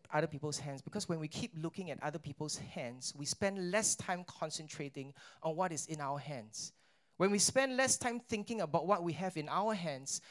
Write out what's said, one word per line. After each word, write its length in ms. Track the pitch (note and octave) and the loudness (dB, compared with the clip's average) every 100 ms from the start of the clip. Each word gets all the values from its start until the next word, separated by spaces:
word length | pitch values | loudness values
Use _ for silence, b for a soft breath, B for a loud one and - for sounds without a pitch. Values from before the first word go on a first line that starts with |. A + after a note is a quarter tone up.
| - | 0
other 140 | D3+ D#3+ | 2 2
people's 320 | D3 D3+ C#3+ | 0 -4 -2
hands, 240 | D3 C#3 | -4 -6
because 260 | - G#3 - | -6 -4 -2
when 120 | E3 | -2
we 80 | D#3 | -2
keep 240 | - A#3+ D#3+ | -4 -4 -4
looking 360 | E3 - F3+ | -6 -4 -6
at 100 | C3+ | -4
other 160 | D3 D#3 | -4 -4
people's 380 | D3 C#3 D3+ - | -6 -6 -4 -4
hands, 580 | - F3+ B2 B2+ - C#3+ | -6 -6 -6 -6 -8 -4
we 80 | |
spend 460 | C#3+ - G3 G3 F3+ | -4 0 0 0 0
less 240 | G3+ G#3 | 2 4
time 300 | - - F3+ F3+ | 2 0 -4 -4
concentrating 880 | - D#3+ - D#3 - C#3+ C#3 C3+ C#3 B B | -6 -6 -6 -8 -8 -6 -6 -10 -12 B B
on 100 | D#3+ | -2
what 160 | D#3 F#3 | 0 0
is 160 | D#3 - | 0 -4
in 140 | D#3 | -2
our 180 | C#3 C#3+ | -2 -2
hands. 540 | C#3 C3+ G#2+ - - b b b b - | -4 -8 -8 -8 -10 b b b b 2
When 140 | F#3+ | 4
we 80 | G3+ | 6
spend 380 | - C4 C4+ B3+ | 6 6 4 6
less 220 | C4 - | 4 4
time 200 | B3+ A#3+ | 2 -2
thinking 440 | - A3 G#3 A3+ | -2 -2 0 -2
about 240 | D#3+ D#3+ E3 | 2 4 4
what 160 | F3+ | 4
we 100 | E3+ | 4
have 240 | D#3 F#3+ E3 | 0 0 -2
in 100 | D3 | 0
our 240 | D#3 G#3+ | 2 2
hands, 480 | G#3+ E3+ C#3 C3+ - B | 2 0 -4 -4 -6 B